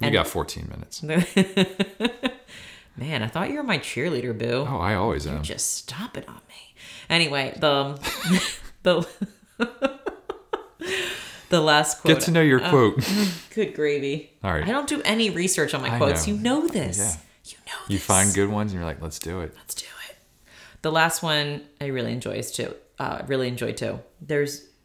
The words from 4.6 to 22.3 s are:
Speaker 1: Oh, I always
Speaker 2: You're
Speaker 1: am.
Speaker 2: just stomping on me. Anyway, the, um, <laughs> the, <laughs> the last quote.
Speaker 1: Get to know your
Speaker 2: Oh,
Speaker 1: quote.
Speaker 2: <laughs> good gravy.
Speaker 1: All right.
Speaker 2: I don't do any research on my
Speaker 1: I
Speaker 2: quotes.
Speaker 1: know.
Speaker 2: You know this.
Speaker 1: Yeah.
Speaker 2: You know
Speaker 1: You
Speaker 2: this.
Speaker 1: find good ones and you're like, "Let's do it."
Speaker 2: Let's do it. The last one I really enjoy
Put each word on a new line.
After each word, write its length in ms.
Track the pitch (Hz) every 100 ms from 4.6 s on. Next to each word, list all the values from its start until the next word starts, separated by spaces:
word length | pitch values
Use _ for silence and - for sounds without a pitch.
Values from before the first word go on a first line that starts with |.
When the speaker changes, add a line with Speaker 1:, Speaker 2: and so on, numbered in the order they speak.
| 147
Speaker 1:
Oh, 100 | 123
I 160 | 90 98
always 320 | 110 71 73
Speaker 2:
You're 80 | 73
Speaker 1:
am. 80 |
Speaker 2:
just 320 | 76 - - -
stomping 500 | - 139 233 - -
on 140 | - _
me. 240 | - - _ - - -
Anyway, 460 | 170 156 139 135 -
the, 140 | 151
um, 240 | 139 139 143 - - 170 180
<laughs> 400 | - - - -
the, 260 | 180 175 165 - 202 - _ -
<laughs> 400 | 233 - 269 - - - - - - - - - 359 381 359 - - - -
the 120 | 170
last 400 | 156 147 147 -
quote. 140 | 165 156
Speaker 1:
Get 80 | -
to 60 |
know 100 | 165
your 200 | 151 127
Speaker 2:
Oh, 60 | 160
Speaker 1:
quote. 400 | 143 107 120 110 202 196 165
Speaker 2:
<laughs> 100 | -
good 200 | 220 196
gravy. 580 | - 151 143 139 156 - _
Speaker 1:
All 80 | 95
right. 120 | 85
Speaker 2:
I 80 | 185
don't 160 | 262 277
do 140 | 294
any 260 | - 220 220
research 440 | 170 185 - 147
on 80 | 143
my 120 | 127 120
Speaker 1:
I 20 |
Speaker 2:
quotes. 300 | 147 82 -
Speaker 1:
know. 60 |
Speaker 2:
You 60 | 208
know 280 | 240 294 339
this. 300 | 196 127 196
Speaker 1:
Yeah. 540 | 202 - - _ -
Speaker 2:
You 40 | - -
know 120 | - -
Speaker 1:
You 100 | 98
Speaker 2:
this. 80 | -
Speaker 1:
find 280 | 95 101
good 160 | 95 101
ones 220 | 104 104
and 80 | 92
you're 80 | 82
like, 140 | 78
"Let's 180 | 80 -
do 200 | 80 92
it." 120 | 78 -
Speaker 2:
Let's 180 | - -
do 100 | - - -
it. 60 | - _ _ _ - - -
The 100 | 156
last 300 | 160 165 -
one 400 | 165 151 147 147 - -
I 60 | 139
really 240 | 131 117
enjoy 200 | 123 107